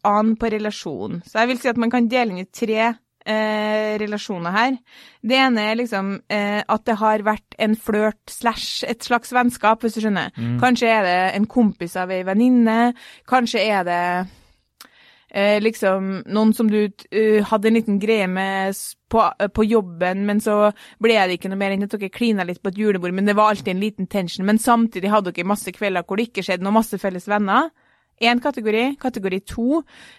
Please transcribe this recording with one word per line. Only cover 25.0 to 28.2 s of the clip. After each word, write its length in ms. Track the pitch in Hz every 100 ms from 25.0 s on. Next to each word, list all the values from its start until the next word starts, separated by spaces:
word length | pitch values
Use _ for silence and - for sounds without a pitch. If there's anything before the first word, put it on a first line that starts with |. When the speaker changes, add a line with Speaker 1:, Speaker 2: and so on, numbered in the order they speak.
| 190
Speaker 1:
hadde 220 | 214 196
dere 120 | 175 180
masse 240 | 202 -
kvelder 300 | - 208 180 175
hvor 100 | 196
det 120 | 233
ikke 120 | - -
skjedde 160 | 180
noe, 100 | 190
masse 240 | 220 226 196
felles 280 | 196 185 202
venner. 440 | 208 196 220 330 - _ _ _
En 220 | _